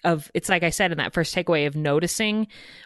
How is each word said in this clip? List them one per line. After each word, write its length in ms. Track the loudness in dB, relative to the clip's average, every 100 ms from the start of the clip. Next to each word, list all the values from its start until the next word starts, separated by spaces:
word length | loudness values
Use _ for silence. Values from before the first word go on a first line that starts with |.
of, 280 | 0 0 -2
it's 160 | -4 0
like 140 | 0
I 60 | 0
said 220 | 0 0
in 80 | 0
that 140 | -2
first 220 | -2 -2 -2
takeaway, 320 | 0 0 0
of 80 | 0
noticing 720 | 0 2 0 0 0 0 -4 -8 -20 -20